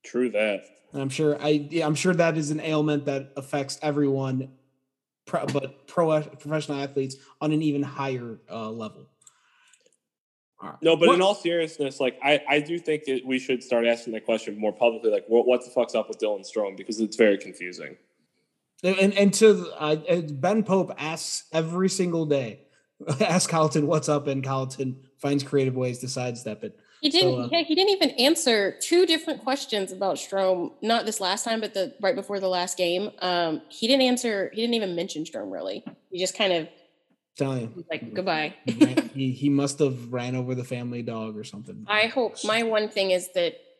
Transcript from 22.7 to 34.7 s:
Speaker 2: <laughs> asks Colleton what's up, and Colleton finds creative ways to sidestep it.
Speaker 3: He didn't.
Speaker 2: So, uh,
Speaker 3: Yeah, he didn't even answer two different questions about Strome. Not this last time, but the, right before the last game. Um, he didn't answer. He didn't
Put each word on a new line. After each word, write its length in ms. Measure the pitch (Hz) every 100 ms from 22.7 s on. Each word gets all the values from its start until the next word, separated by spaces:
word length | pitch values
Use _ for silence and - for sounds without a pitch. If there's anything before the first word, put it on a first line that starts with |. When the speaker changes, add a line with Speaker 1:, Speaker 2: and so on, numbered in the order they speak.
| _ _
Speaker 2:
<laughs> 300 | _ - 135
asks 320 | 202 175 -
Colleton 340 | 165 156 156 147
what's 200 | 156 147
up, 200 | 147 143
and 160 | 135 131
Colleton 520 | 135 131 - 131 127 - _
finds 260 | 143 143
creative 320 | 135 139 131 127
ways 240 | 127 123
to 80 | 127
sidestep 560 | 131 123 117 110 107
it. 160 | 110 - _ _
Speaker 3:
He 80 | 294
didn't. 240 | 330 359 -
Speaker 2:
So, 60 |
uh, 60 | 240
Speaker 3:
Yeah, 120 | 339
he 120 | 320 320
didn't 140 | 392
even 200 | 392 302
answer 640 | - 254 330 262 220 196 -
two 240 | - 349 370
different 380 | 320 - 190
questions 480 | - 277 - 208 190
about 240 | 185 196 180
Strome. 560 | - 196 190 185 170 -
Not 240 | 214 233 208
this 140 | 214
last 240 | 185 202
time, 160 | 247 220
but 140 | 214
the, 200 | 196 180 -
right 140 | 202 180
before 240 | 190 202
the 80 | 190
last 300 | 180 180 -
game. 340 | 175 180 214 -
Um, 420 | 180 175 170 156 -
he 200 | - 226
didn't 160 | 269
answer. 460 | 254 247 240 202 185
He 80 | 214
didn't 140 | 233